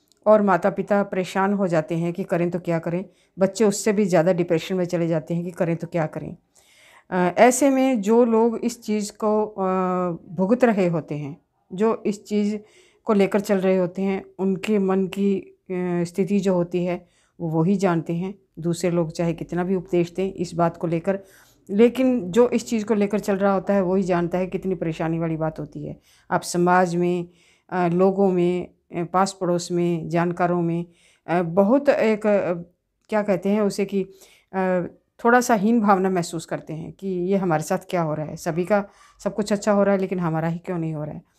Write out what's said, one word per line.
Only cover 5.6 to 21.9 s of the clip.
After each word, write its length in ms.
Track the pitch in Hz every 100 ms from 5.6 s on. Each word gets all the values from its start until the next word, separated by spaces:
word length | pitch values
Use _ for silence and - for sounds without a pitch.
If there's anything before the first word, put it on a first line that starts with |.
| 170 165
तो 100 | 165
क्या 200 | 170 156
करें। 300 | 156 151 170 _ _ _ _ - - -
अ, 240 | 185 180 175
ऐसे 320 | 240 254 277
में 300 | 262 262 247
जो 240 | 196 233
लोग 340 | 240 220 233 220
इस 240 | 233 -
चीज़ 300 | - 214 202
को, 340 | - 214 214 214
अ, 880 | 208 190 185 185 180 180 - -
भुगत 300 | 165 190 247
रहे 240 | 240 202 180
होते 260 | 165 -
हैं, 260 | 147 143 165 _ _ -
जो 300 | 185 220 - -
इस 180 | 202
चीज़ 320 | - 208 208 214 - _ _ _
को 80 | -
लेकर 280 | 202 190 190
चल 180 | 202 196
रहे 180 | 190 190
होते 260 | 175 185
हैं, 220 | 196 196 - -
उनके 400 | 196 185 214 214
मन 280 | 190 190 185
की, 340 | 196 202 190
अ, 140 | - _ - 180 180 175
स्थिति 360 | 170 196 185 202
जो 140 | 190
होती 300 | 180 175 180
है 240 | 180 175 - _ _ -
वो 80 | 170
वही 280 | 160 170 196
जानते 380 | 190 165 165
हैं। 200 | 170 190 196 _ -
दूसरे 320 | 170 170 180
लोग 220 | 175 160
चाहे 200 | 170 170
कितना 320 | 165 151 175
भी 100 | 175
उपदेश 380 | 185 175 175 170
दें 200 | 185 190
इस 220 | 160 170
बात 220 | 165 170 -
को 100 | 170
लेकर, 320 | 165 196 196 - _ _ _ -
लेकिन 600 | 202 240